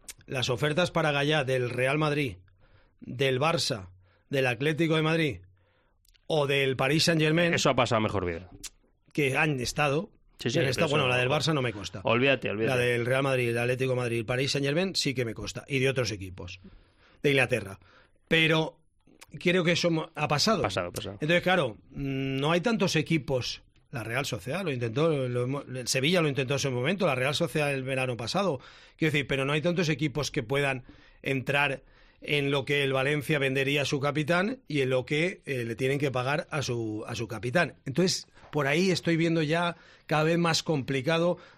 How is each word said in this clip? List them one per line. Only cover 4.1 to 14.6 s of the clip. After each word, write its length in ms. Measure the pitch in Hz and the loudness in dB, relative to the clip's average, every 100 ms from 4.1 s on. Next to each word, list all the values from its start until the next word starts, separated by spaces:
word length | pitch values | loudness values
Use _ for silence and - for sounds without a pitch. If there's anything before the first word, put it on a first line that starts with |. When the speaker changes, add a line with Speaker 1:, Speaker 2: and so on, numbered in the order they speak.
| _ - | _ -4
Speaker 1:
del 160 | 139 127 | 0 0
Atlético 480 | 113 147 156 160 160 | 0 0 2 2 2
de 60 | |
Madrid 340 | 156 165 151 92 - _ _ _ _ _ _ _ - | 2 2 0 -4 -12 _ _ _ _ _ _ _ -2
o 180 | 156 143 | 0 2
del 300 | 139 135 131 | 2 2 2
Paris 280 | 135 156 | 2 2
Saint-Germain 480 | 175 160 156 160 170 | 4 4 4 4 2
Speaker 2:
Eso 160 | 143 151 | 2 2
ha 40 | |
pasado 240 | 127 117 113 | 4 4 4
a 40 | |
mejor 240 | 107 101 87 | 2 0 -2
vida. 220 | 85 90 - - _ _ _ _ | -4 -10 -16 -16 _ _ _ _
Speaker 1:
que 240 | - 135 139 | -2 0 2
han 220 | 156 135 | 0 0
estado, 520 | 117 - 147 147 208 _ _ - | -2 0 0 0 -4 _ _ -6
Speaker 2:
Sí, 120 | 123 | -2
sí, 40 | |
Speaker 1:
que 40 | 143 | 0
han 20 | 139 | 0
Speaker 2:
pero 40 | |
Speaker 1:
estado, 160 | 120 156 | 0 0
Speaker 2:
eso 80 | 147 | 2
Speaker 1:
bueno, 120 | 127 | 2
la 80 | 123 | 2
del 100 | 127 | 2
Speaker 2:
ojo. 80 | 151 | 2
Speaker 1:
Barça 120 | 160 | 0
no 100 | 151 | 0
me 100 | 123 | -2
consta. 280 | 101 92 104 | -4 -10 -4
Speaker 2:
Olvídate, 440 | 113 117 139 131 113 | 2 4 4 2 0
olvídate. 220 | 104 110 | -2 0
Speaker 1:
La 60 | 123 | 2
del 280 | 123 120 | 2 0
Real 200 | 117 131 | 0 0
Madrid, 240 | 139 131 120 | 2 0 0
el 100 | 117 | 0
Atlético 320 | 120 127 131 | 0 0 0
de 60 | 123 | 0
Madrid, 220 | 123 117 | -2 -2
el 60 | 110 | -2
Paris 260 | 123 139 | -2 0
Saint-Germain 420 | 139 | 0